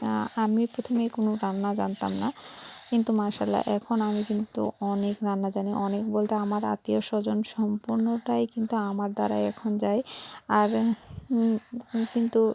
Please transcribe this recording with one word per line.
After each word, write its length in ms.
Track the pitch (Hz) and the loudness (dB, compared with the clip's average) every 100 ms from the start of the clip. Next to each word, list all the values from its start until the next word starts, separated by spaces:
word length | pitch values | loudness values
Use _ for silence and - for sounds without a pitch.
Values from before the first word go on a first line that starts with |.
আহ, 380 | 220 220 214 - | -2 -2 -2 0
আমি 260 | 220 220 233 | 2 2 2
প্রথমে 440 | - - 240 233 | -2 -2 0 0
কোনো 280 | - 214 214 | 0 0 0
রান্না 340 | 196 190 202 208 | -2 -2 -2 0
জানতাম 380 | 196 196 196 | -2 -2 -2
না, 180 | 190 214 - - - - - - | -2 -2 -4 -10 -16 -16 -16 -2
কিন্তু 240 | 233 226 | 0 2
মাশাআল্লাহ 480 | 220 208 - 208 202 - | 2 0 -2 0 0 2
এখন 360 | 208 - 226 | 0 0 0
আমি 220 | 214 208 208 | 2 0 0
কিন্তু 440 | 208 220 - 214 - | -2 -2 -2 -4 -2
অনেক 340 | 202 202 202 202 | -2 0 0 0
রান্না 260 | 208 196 196 | -2 0 -2
জানি। 240 | 196 196 | -2 -2
অনেক 380 | 208 196 202 220 | -2 -2 -2 0
বলতে 240 | 214 214 214 | 0 2 0
আমার 280 | 202 208 | 0 0
আত্মীয় 380 | 214 208 - 214 | 0 -2 0 0
স্বজন 420 | - 214 208 214 | 0 -2 0 0
সম্পূর্ণটাই 1040 | 220 - 214 208 - 226 226 233 240 233 233 | -2 -2 0 0 -2 0 2 0 0 0 0
কিন্তু 220 | 233 220 226 | -2 -2 0
আমার 380 | 202 196 202 | -2 -2 -2
দ্বারাই 320 | 208 208 208 208 | 0 0 2 0
এখন 320 | 202 226 208 | -2 -2 0
যায়। 240 | 202 208 - - - - - | 2 0 -2 -8 -14 -12 0
আর, 480 | 214 208 220 226 220 - - - | 4 4 4 2 0 -4 -14 -2
উম, 260 | 240 226 220 - 240 - 226 226 | 2 4 2 -2 -12 -6 -2 0
কিন্তু 400 | 240 226 226 220 | 0 2 4 4